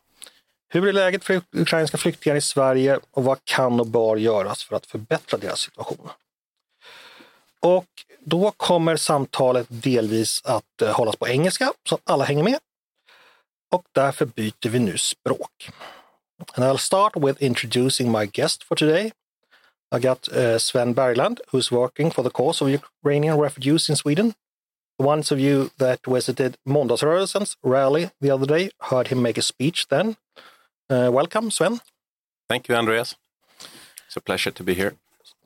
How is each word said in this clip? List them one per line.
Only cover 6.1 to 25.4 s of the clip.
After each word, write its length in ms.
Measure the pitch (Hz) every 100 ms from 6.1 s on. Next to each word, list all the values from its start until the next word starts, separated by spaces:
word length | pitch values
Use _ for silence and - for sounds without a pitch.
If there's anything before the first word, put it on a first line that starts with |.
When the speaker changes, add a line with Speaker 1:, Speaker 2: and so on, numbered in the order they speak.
| - _ _ _ _ _ _ - - - - - _ _ _
Speaker 1:
Och 280 | 170 180 180 - - _
då 300 | 151 170 208
kommer 460 | - - 175 165 160
samtalet 720 | - 151 131 - 131 127 117
delvis 720 | 117 131 120 110 110 110 -
att, 380 | - 110 - -
eh, 140 | 113 107
hållas 200 | 113 -
på 120 | 117
engelska, 440 | 131 180 - 262 - -
så 60 |
att 60 | 156
alla 200 | - 156
hänger 180 | 131 143
med. 160 | 185 285 - _ _ _ _ _ _ _ _ _ _
Och 120 | 180 -
därför 340 | - 139 - 147
byter 420 | - 107 - 117
vi 100 | 123
nu 200 | 110 80
språk. 720 | - - 123 - - _ - - - - _ _ _ _ -
And 100 | -
I'll 120 | 127 135
start 360 | - 190 208 170
with 260 | 139 135
introducing 720 | 139 117 120 123 127 - 120
my 140 | 113 104
guest 360 | - 156 -
for 140 | - 160
today. 360 | 156 165 220 - _ _ _ _ _ _ _ 123
I 20 |
got, 300 | 127 127 -
eh, 260 | - 123 113
Sven 360 | - 127 120
Bergland, 460 | 120 127 120 180 240 -
who's 200 | 131 -
working 380 | 123 123 - 160
for 120 | -
the 80 | 123
cause 340 | - 135 165
of 60 | 139
Ukrainian 720 | 143 - _ 147 143 151 151
refugees 480 | 143 - 131 160 -
in 80 | 147
Sweden. 380 | 147 151 226 - _ _ _ _ _ -
The 60 |
ones 280 | 139 151 147
of 60 |
you 300 | 143